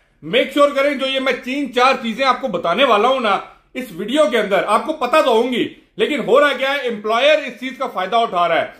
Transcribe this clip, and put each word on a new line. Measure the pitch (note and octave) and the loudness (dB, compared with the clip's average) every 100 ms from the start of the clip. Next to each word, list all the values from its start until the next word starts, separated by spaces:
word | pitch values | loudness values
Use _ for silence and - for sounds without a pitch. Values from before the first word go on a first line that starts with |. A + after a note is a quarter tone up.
| _ _ | _ _
Make | D3 G#3 C#4+ | -2 0 0
sure | D4 C#4+ | 2 2
करें, | C4+ C#4 C#4 | 2 0 0
जो | C4+ | -2
ये | C4+ | -2
मैं | C4+ B3+ | -2 -2
तीन | A#3+ C#4 C#4 | -4 -6 -4
चार | B3 B3 | 2 2
चीजें | C4+ A#3 A3 | 2 -2 -2
आपको | C4 B3+ C4 | 0 0 -2
बताने | F3+ E3+ F3 | -4 -2 2
वाला | C4+ G#3+ A3+ | 4 4 2
हूं | C4 | 0
ना | A3+ F#3+ - - _ - | 0 -2 -4 -20 _ -12
इस | - | -12
video | E3+ G#3 C#4 D4+ | -10 -2 2 2
के | A3+ | 2
अंदर, | G3 F#3+ | 0 0
आपको | E3 G#3+ A3+ | 2 0 0
पता | D4+ A#3+ D#4 | -4 0 2
तो | D4 | 4
होंगी, | A3+ B3+ A#3+ D3 - _ - | 2 2 -2 -4 -6 _ -4
लेकिन | A3+ C#4+ | -2 -2
हो | F#3+ B3 | 2 4
रहा | D4 | 4
क्या | C4+ C4+ | 2 -2
है, | C#4+ B3+ | -2 -4
employer | G#3+ G#3+ A3+ C#4 D4+ | -6 -2 0 2 2
इस | C#4 - | -2 -10
चीज | C4 B3+ | -12 -8
का | C4 | -8
फायदा | G3 F#3+ A#3 | -6 -2 0
उठा | A3+ F#3 E3+ | 0 0 0
रहा | D#3+ | 0
है | - - | -2 -8